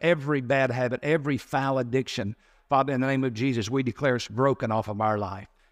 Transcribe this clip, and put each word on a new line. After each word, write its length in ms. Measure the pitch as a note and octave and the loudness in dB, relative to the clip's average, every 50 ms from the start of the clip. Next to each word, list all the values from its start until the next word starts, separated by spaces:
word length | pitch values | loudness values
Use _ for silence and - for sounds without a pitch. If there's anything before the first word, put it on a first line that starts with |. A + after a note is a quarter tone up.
Every 400 | - E3 F3 D#3 C3+ D3 D3+ C#3 | 2 2 2 2 0 -2 -2 -2
bad 300 | B2+ A#2 C#3 C3+ C3+ B2 | 0 2 2 2 4 2
habit, 300 | A#2+ B2+ B2+ A#2+ A#2+ B2 - | 2 0 0 -2 -2 -2 0
every 340 | D3 D#3 D#3+ C3+ D3 C#3 | 0 0 0 0 -2 -4
foul 400 | - - - - C#3 C3+ C3+ C3+ | -4 -4 -4 -4 -2 0 0 0
addiction, 580 | C3 B2+ A#2+ A#2 C3 B2+ - - - G#2+ G2+ A2 _ _ _ _ _ _ | 0 -2 0 0 -2 -2 -2 -6 -4 -4 -6 -6 _ _ _ _ _ _
Father, 240 | _ C#3+ C3+ C3+ C#3 | _ 2 2 2 2
in 80 | C#3 B2+ | 0 0
the 60 | C3 | 0
name 180 | C3+ C3+ C3 C3 | 2 2 0 0
of 120 | C3 A#2 | -2 -2
Jesus, 340 | A2 B2+ C#3 B2+ A#2 G#2 G#2 | 0 0 0 0 0 -2 -2
we 140 | B2+ C#3 C3 | -2 0 -2
declare 320 | B2+ - - C#3+ C#3 B2 | -2 -2 0 2 2 2
it's 120 | A#2+ - | 2 -2
broken 440 | - G#2+ A2+ C3+ C#3 C3+ - C3 A#2 | -6 -2 2 2 2 2 2 0 0
off 160 | A2 A2 A2 | 0 0 -2
of 120 | G#2+ G#2 G2+ | -2 -4 0
our 180 | G#2+ A2 G#2+ G#2 | 0 0 2 0
life. 280 | G2+ F#2+ G2 F#2+ G2+ _ _ _ _ _ | -2 -4 -6 -10 -14 _ _ _ _ _